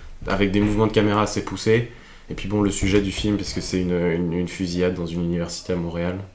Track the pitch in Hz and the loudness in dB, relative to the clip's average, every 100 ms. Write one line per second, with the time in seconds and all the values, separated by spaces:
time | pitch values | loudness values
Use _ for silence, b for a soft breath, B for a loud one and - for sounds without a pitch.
0 | B B - 95 101 101 104 104 110 110 | B B -2 2 2 4 4 4 2 4
1 | 107 104 104 - - 95 - 113 120 B | 4 4 2 -2 -4 -2 2 2 2 B
2 | B B B 80 95 104 101 95 95 104 | B B B -8 -2 0 2 2 2 2
3 | 98 92 107 104 95 - 87 92 90 90 | 2 0 0 0 -2 -6 -2 0 0 2
4 | 87 85 87 85 87 - 92 87 90 90 | 2 0 0 0 -2 -2 -2 0 0 0
5 | 85 85 85 87 85 - - 90 85 85 | -4 -2 -2 0 -2 -6 -4 -4 -2 -2
6 | 87 92 98 | -2 -4 -8